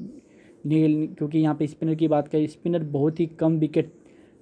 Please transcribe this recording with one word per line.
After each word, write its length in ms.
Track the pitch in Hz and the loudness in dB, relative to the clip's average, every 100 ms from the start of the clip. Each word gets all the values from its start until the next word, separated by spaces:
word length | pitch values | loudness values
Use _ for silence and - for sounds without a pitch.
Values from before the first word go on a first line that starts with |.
| - - _ - - - | -16 -18 _ -20 -20 -12
निकल, 520 | 143 156 156 151 156 - | 0 2 4 2 -2 -4
क्योंकि 240 | 151 160 | -2 2
यहाँ 160 | 156 147 | 2 0
पे 120 | 151 | -4
स्पिनर 280 | - 160 156 | -2 -4 0
की 120 | 160 | 2
बात 200 | 151 143 | 2 0
करें, 200 | 156 151 | -2 -2
स्पिनर 360 | - 170 170 151 | -4 -4 -2 -2
बहुत 340 | 143 151 160 | 0 0 0
ही 60 | 160 | -4
कम 280 | - 160 160 | 0 0 2
विकेट 340 | 151 160 151 - - - - _ | 0 0 -2 -8 -20 -20 -20 _